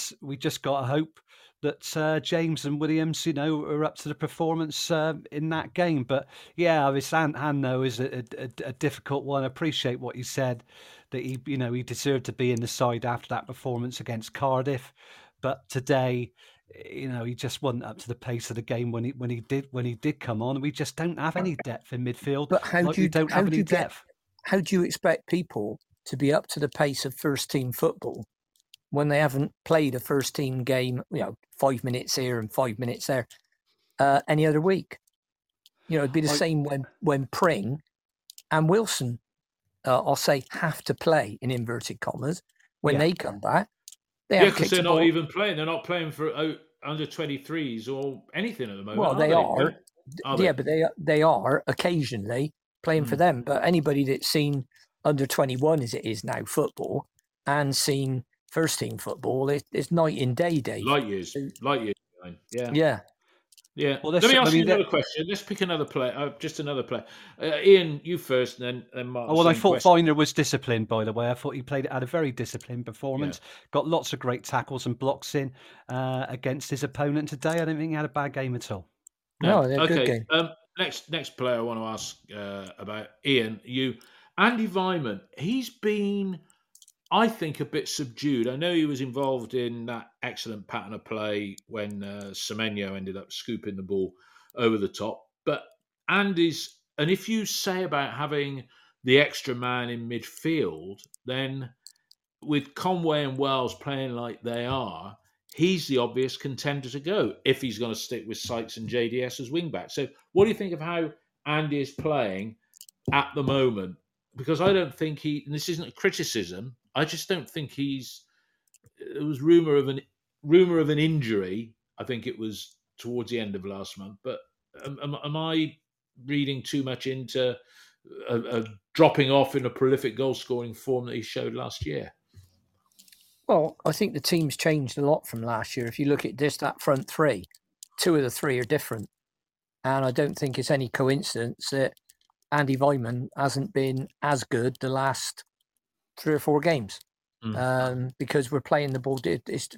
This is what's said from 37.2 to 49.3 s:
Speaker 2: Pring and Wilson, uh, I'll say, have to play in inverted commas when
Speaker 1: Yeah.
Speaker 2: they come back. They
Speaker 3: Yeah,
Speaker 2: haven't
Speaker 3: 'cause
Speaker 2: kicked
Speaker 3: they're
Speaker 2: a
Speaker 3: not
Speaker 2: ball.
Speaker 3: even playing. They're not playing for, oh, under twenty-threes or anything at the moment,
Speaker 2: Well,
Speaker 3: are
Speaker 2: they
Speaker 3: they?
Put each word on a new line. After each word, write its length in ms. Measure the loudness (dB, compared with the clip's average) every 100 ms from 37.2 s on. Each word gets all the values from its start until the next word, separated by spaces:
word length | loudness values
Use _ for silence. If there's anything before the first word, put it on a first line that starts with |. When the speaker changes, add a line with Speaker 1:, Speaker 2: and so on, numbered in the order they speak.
| 0
Speaker 2:
Pring 560 | 2 2 2 -2 -6 _ _ _ _ _ -20 _
and 200 | 2 6
Wilson, 480 | 4 2 -2 -4 -6 _ _ _ _ _ _ 2
uh, 160 | 2
I'll 140 | 2 0
say, 280 | 2 0 0
have 320 | -4 -4 -4
to 100 | -6
play 440 | -2 2 2 2 -4
in 80 | -4
inverted 500 | -2 -4 -6 -8 -8
commas 420 | -6 -4 -4 -4 _ _ _ _
when 140 | 0
Speaker 1:
Yeah. 60 | 4
Speaker 2:
they 120 | 2
come 260 | 0 -6 -4
back. 300 | 0 0 0 _ -20 -20 _ _ _
They 80 | 6
Speaker 3:
Yeah, 40 | 8
Speaker 2:
haven't 80 |
Speaker 3:
'cause 60 | 6
Speaker 2:
kicked 80 | 2
Speaker 3:
they're 80 | 4
Speaker 2:
a 20 |
Speaker 3:
not 80 | 6
Speaker 2:
ball. 120 | 6
Speaker 3:
even 240 | 6 4 -2
playing. 280 | -2 -2 0
They're 100 | -2
not 180 | -4
playing 260 | -2 -4 -2
for, 260 | -4 -4 -2
oh, 200 | -2 -4 _ _
under 220 | -8 -6 -6
twenty-threes 800 | -4 -4 -6 -6 -6 -4 -6 -6
or 360 | -6 -6 -8 _
anything 340 | -6 -6 -6 -8
at 80 | -8
the 60 |
moment, 160 | -6 0
Speaker 2:
Well, 140 | 2
Speaker 3:
are 60 | 4
Speaker 2:
they 100 |
Speaker 3:
they? 60 | 6